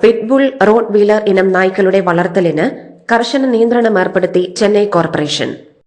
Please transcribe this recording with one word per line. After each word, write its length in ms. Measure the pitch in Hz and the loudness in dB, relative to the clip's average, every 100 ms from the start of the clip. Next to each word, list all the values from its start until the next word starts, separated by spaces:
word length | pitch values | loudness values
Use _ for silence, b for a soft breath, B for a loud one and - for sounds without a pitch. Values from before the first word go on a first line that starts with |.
പിറ്റ്ബുൾ, 500 | 220 226 220 269 277 269 196 | 2 2 0 0 0 0 2
റോഡ് 240 | 226 220 | 2 0
വീലർ 280 | 208 202 214 208 | 2 2 2 0
ഇനം 240 | 190 190 | 0 2
നായ്ക്കളുടെ 480 | 185 185 190 190 196 | 2 0 0 0 2
വളർത്തലിന് 680 | 180 170 180 185 170 151 165 - - - - | 0 0 0 0 0 0 -2 -6 -14 -18 -4
കർശന 320 | 233 233 277 262 | -2 0 -2 0
നിയന്ത്രണം 540 | 226 233 233 226 202 | 2 2 2 2 0
ഏർപ്പെടുത്തി 540 | 185 185 180 180 180 - | 0 -2 0 -2 -4 -2
ചെന്നൈ 260 | 208 208 | 0 2
കോർപ്പറേഷൻ. 720 | 208 175 165 165 147 - 123 - - _ | 0 0 -2 -4 -4 -4 -6 -10 -18 _